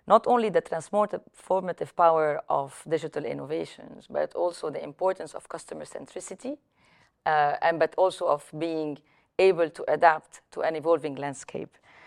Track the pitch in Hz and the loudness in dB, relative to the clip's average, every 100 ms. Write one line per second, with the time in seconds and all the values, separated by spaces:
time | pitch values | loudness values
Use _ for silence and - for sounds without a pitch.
0 | - 220 - 247 214 170 - 165 - 208 | 4 4 6 2 2 0 -2 -6 -2 -2
1 | 208 - - _ - 190 185 165 151 - | 0 -4 -12 _ -2 -2 -2 -8 -8 4
2 | 170 160 156 143 - 143 135 - - 156 | 4 6 2 -2 -2 -2 -2 -10 -4 -4
3 | 156 147 147 143 139 165 160 - - - | -2 -6 -6 -8 -6 -8 -8 -12 -20 -20
4 | - 143 151 - 175 170 160 147 151 143 | -8 -4 -4 -2 -4 -4 -8 -8 -12 -4
5 | 185 185 160 - - 165 - 156 151 - | -2 -2 -8 -14 -14 -14 -12 -14 -12 -14
6 | 139 185 - 190 247 294 _ _ _ _ | -14 -14 -14 -12 -10 -12 _ _ _ _
7 | _ _ 160 151 143 - 165 165 160 - | _ _ 0 2 2 2 0 2 0 2
8 | 185 - 143 143 - 151 165 160 151 143 | 0 2 0 0 -2 -6 -4 -4 -4 -8
9 | _ _ _ - 190 170 160 - - 151 | _ _ _ 4 4 6 0 -2 -2 4
10 | 165 156 - - _ - 160 156 151 165 | 4 4 -4 -20 _ -4 -4 -2 2 2
11 | 151 139 143 135 - - - _ _ - | 0 -6 -8 -10 -12 -12 -12 _ _ -20